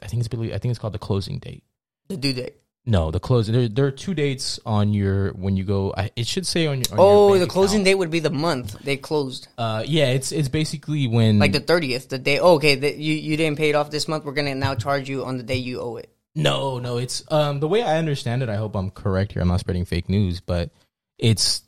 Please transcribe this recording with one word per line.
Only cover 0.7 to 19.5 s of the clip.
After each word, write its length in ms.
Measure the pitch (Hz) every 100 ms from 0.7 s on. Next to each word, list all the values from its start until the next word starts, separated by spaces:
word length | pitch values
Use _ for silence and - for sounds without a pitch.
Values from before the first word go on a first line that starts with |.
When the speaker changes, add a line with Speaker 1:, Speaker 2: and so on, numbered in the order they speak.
Speaker 1:
it's 60 | 117
called 160 | 110
the 40 | 98
closing 400 | - 98 - -
date. 240 | - - _ _ _ _ _
Speaker 2:
The 80 | 196
due 160 | 139
date. 220 | 127 123 - _ _ 123
Speaker 1:
No, 240 | 98 80
the 100 | 87
closing. 340 | - 127 104
There, 140 | 117 120
there 160 | 107 139
are 40 |
two 220 | 139 -
dates 440 | 160 143 131 - - -
on 260 | 104 104
your, 400 | 104 98 98 98
when 220 | - 95 95
you 80 |
go, 280 | 95 98 98 -
I, 140 | 104 -
it 100 | 120
should 200 | - 175
say 200 | 175 156
on 120 | 135
your, 140 | 120
on 60 | 110
your 80 | 196
Speaker 2:
Oh, 220 | 208 202
Speaker 1:
bank 100 | 196
Speaker 2:
the 40 | 180
closing 320 | 180 196 208
Speaker 1:
account. 40 |
Speaker 2:
date 100 | 190 196
would 140 | 170
be 100 | 165
the 100 | 151
month 480 | 135 165 135 110 -
they 160 | 139 135
closed. 520 | - 151 135 120 - -
Speaker 1:
Uh, 280 | 113 110 110
yeah, 200 | 160 131
it's, 240 | 135 -
it's 160 | 160 139
basically 580 | 156 156 151 - 151 127
when 320 | 117 113 104
Speaker 2:
Like 140 | 101
the 80 | 139
thirtieth, 480 | - 170 143 123 -
the 100 | 135
day, 200 | 139 143
oh, 160 | 175
okay, 200 | 160 151
the, 180 | 135 147
you, 220 | 139 151
you 220 | 156 151 151
didn't 220 | 160 147
pay 100 | 156
it 40 | 147
off 140 | 147
this 180 | 147 151
month, 160 | 156
we're 80 | 147
gonna 220 | 135 143
now 200 | 135 139
charge 340 | 135 139 139 131
you 160 | 135
on 120 | 123 127
the 60 |
day 120 | 113 131
you 240 | 127 120
owe 160 | 120 113
it. 140 | - _ _
Speaker 1:
No, 440 | 156 143 139 135 123
no, 180 | 123 120
it's, 260 | 131 - -
um, 300 | 156 147 139
the 80 | 156
way 140 | 208
I 160 | 233 160
understand 440 | 160 139 120 120
it, 60 | 123
I 80 | 101
hope 180 | 110
I'm 160 | 104 95
correct 420 | - 92 95 101
here, 100 | 98
I'm 60 |
not 120 | 90